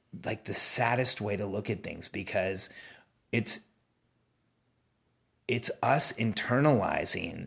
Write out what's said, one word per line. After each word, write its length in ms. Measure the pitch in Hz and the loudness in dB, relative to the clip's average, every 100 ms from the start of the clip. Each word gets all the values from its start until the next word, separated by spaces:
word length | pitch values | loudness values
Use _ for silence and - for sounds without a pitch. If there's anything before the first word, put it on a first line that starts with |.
| _ - | _ -12
like, 180 | - 107 | -8 -8
the 120 | - | -2
saddest 640 | - - - 117 123 127 - | 0 2 2 2 2 0 -2
way 160 | 104 101 | -2 -2
to 100 | 101 | -2
look 240 | 101 104 | -4 -4
at 140 | 98 | -4
things, 240 | - 78 - | -6 -10 -8
because 600 | 101 92 101 92 95 - - - - _ _ _ | -8 -4 0 0 0 -4 -6 -20 -20 _ _ _
it's, 300 | 117 110 - - _ _ _ _ _ _ _ _ _ _ _ _ _ _ _ _ _ - | 0 0 -2 -6 _ _ _ _ _ _ _ _ _ _ _ _ _ _ _ _ _ -2
it's 240 | 117 - - | -2 -2 0
us 280 | 117 147 - | 2 4 4
internalizing 1300 | - 113 98 - 123 151 123 85 73 - 90 82 82 | 2 0 0 0 4 6 4 2 0 -2 -2 -4 -8